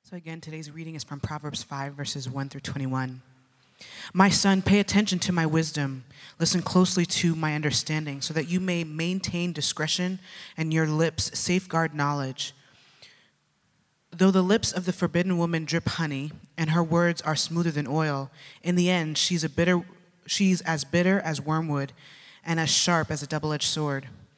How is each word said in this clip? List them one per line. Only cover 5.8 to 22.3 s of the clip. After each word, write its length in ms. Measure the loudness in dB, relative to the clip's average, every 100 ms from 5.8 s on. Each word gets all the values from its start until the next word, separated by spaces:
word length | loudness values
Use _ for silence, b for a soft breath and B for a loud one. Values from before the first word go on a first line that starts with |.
| -4 -6 -12 B B B
Listen 240 | 2 2
closely 420 | 4 4 4 2 0
to 280 | 2 2
my 220 | 2 0 0
understanding, 640 | 0 0 -2 -4 -4 -6
so 120 | -4
that 140 | -4 -2
you 140 | -2
may 240 | 0 -2
maintain 680 | -4 -4 -2 -2 -4 -4 -4
discretion 680 | -2 -4 -2 -2 -2 -2 -4 B B B -6
and 160 | 0
your 140 | 2 2
lips 500 | 2 0 0 -4 -2
safeguard 560 | 0 0 0 -2 0
knowledge. 600 | 0 -2 0 -4 -6 -10 -12 b b b b b b b _ _ _ _ _ _ _ _
Though 180 | 4 4
the 140 | 6
lips 260 | 4 2 2
of 140 | -2
the 80 | -4
forbidden 460 | -2 0 0 0 0
woman 260 | 0 -2
drip 240 | -2 -2 -2
honey, 420 | -2 -4 -4 -8 -12 -16 -4
and 140 | 0
her 140 | 2
words 360 | 2 2 2 0
are 120 | -2
smoother 380 | -2 0 0 0
than 160 | -2 -2
oil, 420 | 0 0 -2 -6 B B B
in 140 | 0 2
the 120 | 2
end 300 | 2 0 -2
she's 240 | 0 0
a 60 | -2
bitter, 340 | 2 2 2 0 -20 _ _
she's 360 | -8 2 2 2
as 240 | 0 -2
bitter 340 | 0 2 4 2
as 220 | 0 -4
wormwood 520 | -2 -2 0 -2 -4 -10 B B B